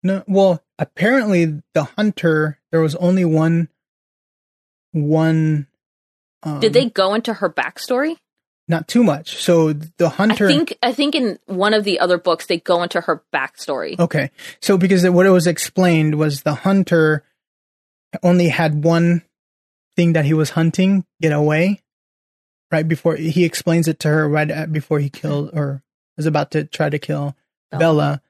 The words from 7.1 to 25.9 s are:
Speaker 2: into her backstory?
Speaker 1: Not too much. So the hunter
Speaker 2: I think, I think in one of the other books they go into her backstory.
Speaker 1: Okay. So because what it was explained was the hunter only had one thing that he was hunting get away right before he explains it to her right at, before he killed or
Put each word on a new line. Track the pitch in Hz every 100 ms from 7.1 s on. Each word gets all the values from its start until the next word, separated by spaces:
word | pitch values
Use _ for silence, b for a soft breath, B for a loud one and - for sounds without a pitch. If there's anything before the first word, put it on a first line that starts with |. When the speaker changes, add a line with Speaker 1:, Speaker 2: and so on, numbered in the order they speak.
| 208
Speaker 2:
into | 233
her | 208 185
backstory? | - 131 - - 254 302 330 _ _ _ _ -
Speaker 1:
Not | 165 -
too | 240
much. | 220 151 - -
So | - 170 156
the | 147 156 _ 165
hunter | - 214 208 196
Speaker 2:
I |
think, | - 339 -
I | -
think | - 294 294
in | 240 - -
one | 185 208
of | 214
the | 202 180
other | 180 180
books | - 165 -
they | 170
go | - 175
into | 175 175
her | 170 160 _
backstory. | 151 135 - - 135 78 -
Speaker 1:
Okay. | 170 151 139 B B B
So | - 190
because | 180 190 180
what | 175 196
it |
was | 180 170
explained | 165 - - 180 160 156 151
was | 151 139
the | - 147
hunter | 196 196 180 170 156 151 _ _ _ _ _ _ _ _ _ -
only | 180 180 170
had | 139 160 151
one | 160 165 170 170 _ _ _ _ _ _ _ -
thing | 170
that | 160 143
he |
was | 156 151
hunting | - 165 170 185 196 - _
get | 160
away | 147 151 156 185 202 _ _ _ _ _ _ _ _ _
right | 156 160
before | 160 170 160
he | 160 165 170
explains | - - 165 165
it | 156
to | 156
her | 156 151
right | 151 151
at, | 156 160
before | 151 - 151
he | 143
killed | - 156 143 147
or | 160 143 135 _